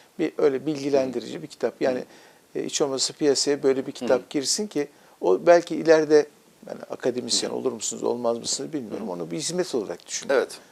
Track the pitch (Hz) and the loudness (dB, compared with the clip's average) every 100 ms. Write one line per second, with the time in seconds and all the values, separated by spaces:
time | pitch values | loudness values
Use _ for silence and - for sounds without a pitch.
0 | _ - 156 - 151 131 139 143 139 139 | _ -4 -4 2 2 2 -4 -4 0 0
1 | 131 120 113 165 156 - 120 - 143 127 | 0 -4 -8 -10 -12 -4 -4 -2 -2 -2
2 | - - - _ _ - - - 147 131 | -6 -18 -20 _ _ -8 -4 -2 -2 -2
3 | - - 151 127 143 143 139 131 135 - | -4 0 2 4 2 2 2 2 -2 -4
4 | 123 127 - 151 131 - 208 147 143 _ | 2 2 0 -4 -2 -2 -2 -4 -4 _
5 | - - 170 185 165 175 165 160 160 160 | -20 -2 2 4 6 6 4 2 6 6
6 | 151 151 143 _ _ _ - - - - | 6 4 4 _ _ _ -16 -14 -12 -4
7 | 131 120 120 - 107 123 123 117 - 113 | -2 -2 -2 -2 -2 -2 -4 -4 -6 -2
8 | 113 120 117 117 - - 143 151 107 107 | -2 0 -2 -2 -4 -6 -6 -8 -8 -8
9 | 214 175 165 170 151 180 170 127 90 87 | -6 -8 -6 -6 -4 -4 -2 -4 -4 -8
10 | - - 113 135 90 - - | -10 -8 0 0 0 -6 -18